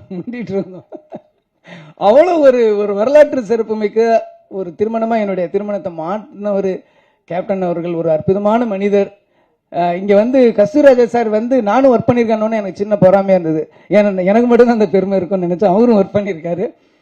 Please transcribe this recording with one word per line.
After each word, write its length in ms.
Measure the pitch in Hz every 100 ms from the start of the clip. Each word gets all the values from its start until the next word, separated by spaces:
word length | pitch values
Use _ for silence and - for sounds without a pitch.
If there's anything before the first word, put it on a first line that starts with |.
| -
முந்திட்டு 420 | 185 202 240 175
இருந்தோம். 340 | 190 185 180 - - _ - - _ _ _ - 175 151 -
அவ்வளோ 400 | 190 262 370 330
ஒரு, 380 | 277 247 220 208
ஒரு 160 | 202
வரலாற்று 500 | 202 233 294 294 269
சிறப்புமிக்க 560 | 202 233 220 220 208 220 226 226 220 - _
ஒரு 200 | 196 175 156
திருமணமா 400 | 214 226 226 226
என்னுடைய 300 | 202 185 170
திருமணத்தை 420 | 202 208 202 185 165
மாட்டின 560 | 160 214 - 196 208
ஒரு 300 | 196 190 185 - _ _ _ _
கேப்டன் 360 | 170 185 190
அவர்கள், 320 | 180 170 170
ஒரு 180 | 165 165
அற்புதமான 540 | 156 175 196 208 226 240
மனிதர். 440 | 190 202 196 196 - _ _ _ _ _
அஹ், 240 | - 175 175
இங்க 200 | 196 202
வந்து 240 | 233 262 233 208
கஸ்தூராஜா 500 | 208 294 285 247 233
சார் 240 | 240 220
வந்து 320 | 214 233 262
நானும் 300 | 202 233 269
ஒர்க் 180 | 226 226
பண்ணியிருக்கானோன்னு 520 | 240 226 220 214 226
எனக்கு 220 | 196 185
சின்ன 120 | 208 208
பொறாமையா 420 | 185 196 196 185
இருந்தது. 320 | 160 160 151 _ _
ஏன்னா 340 | 196 208 185
எனக்கு 240 | 180 220 240
மட்டும்தான் 320 | 233 240 233
அந்த 100 | 208
பெருமை 280 | 190 190 190
இருக்கும்னு 300 | 160 190 175
நினைச்சு 180 | 175 202
அவரும் 320 | 196 240 214
ஒர்க் 200 | 185 208
பண்ணியிருக்காரு. 480 | 202 160 170 175 247 - _ _